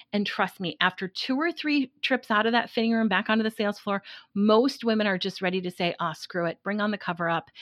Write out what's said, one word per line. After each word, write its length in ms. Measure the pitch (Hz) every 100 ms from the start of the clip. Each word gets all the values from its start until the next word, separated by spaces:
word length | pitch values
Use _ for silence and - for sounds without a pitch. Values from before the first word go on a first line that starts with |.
| -
And 120 | 208
trust 360 | 202 - 185 -
me, 160 | 180 -
after 280 | 180 - 185
two 280 | - - 262
or 140 | 330
three 400 | 330 302 294 262 -
trips 300 | - 254 -
out 160 | 214 220
of 60 |
that 180 | 233 -
fitting 220 | - 226
room, 160 | 226 220
back 200 | 190 220
onto 140 | 220
the 80 | 220
sales 300 | 220 208 208
floor, 240 | - 196 - - - 196
most 480 | 208 220 269 -
women 240 | 226 220 208
are 100 | 185
just 240 | 196 -
ready 180 | 185 185
to 100 | 180
say, 240 | - 175 -
"Ah, 140 | 165
screw 340 | 156 - 180 170
it, 160 | -
bring 180 | - 208
on 120 | 208
the 40 | 208
cover 320 | - 175 170
up," 220 | 165 - -